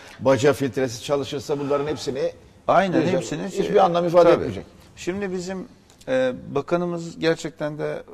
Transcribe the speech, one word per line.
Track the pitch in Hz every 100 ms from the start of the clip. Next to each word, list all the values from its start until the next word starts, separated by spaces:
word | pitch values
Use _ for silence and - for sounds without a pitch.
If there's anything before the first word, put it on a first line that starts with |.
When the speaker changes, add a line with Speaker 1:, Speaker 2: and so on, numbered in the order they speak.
| - -
Speaker 1:
baca | 120 131 143
filtresi | 131 139 131 127 117
çalışırsa | - 143 131 143 - 143
bunların | 139 143 147
hepsini | 143 147 131 170 - - - -
Speaker 2:
Aynen, | 151 190
Speaker 1:
diyeceğim, | 147 156 -
Speaker 2:
hepsini | - 151
Speaker 1:
hiçbir | 190 196
Speaker 2:
şey | 180 196
Speaker 1:
anlam | 190 170 175
ifade | 175
Speaker 2:
Tabii. | 170
Speaker 1:
etmeyecek. | 113 82 92 - - - -
Speaker 2:
Şimdi | - 196 202
bizim, | 180 180 190 - - _ _ -
e, | 131 127 123 - 135
bakanımız | 139 175 175 170 170 -
gerçekten | 160 165 165 - 151 151
de | 151 - -